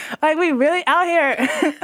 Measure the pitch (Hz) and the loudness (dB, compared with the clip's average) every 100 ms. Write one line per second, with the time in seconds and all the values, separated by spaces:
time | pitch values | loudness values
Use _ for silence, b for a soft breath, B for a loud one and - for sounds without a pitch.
0 | B B 311 311 349 254 285 359 262 320 | B B 0 0 0 2 2 0 0 0
1 | 349 339 277 240 254 622 302 285 | 2 2 0 0 -2 0 -2 -2